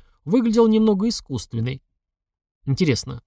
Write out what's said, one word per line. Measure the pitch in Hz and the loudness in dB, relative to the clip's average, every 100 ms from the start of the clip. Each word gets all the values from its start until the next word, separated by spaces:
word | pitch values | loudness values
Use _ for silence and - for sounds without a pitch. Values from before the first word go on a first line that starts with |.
| - _ | -20 _
выглядела | 147 247 233 226 226 | -2 0 2 4 4
немного | 220 220 190 226 | 4 2 2 -2
искусственной. | - - 127 - 113 120 131 _ _ _ _ _ _ _ _ | -4 -8 -8 -6 -6 -6 -8 _ _ _ _ _ _ _ _
"Интересно", — | 135 135 165 117 131 127 | -4 0 0 0 -4 -14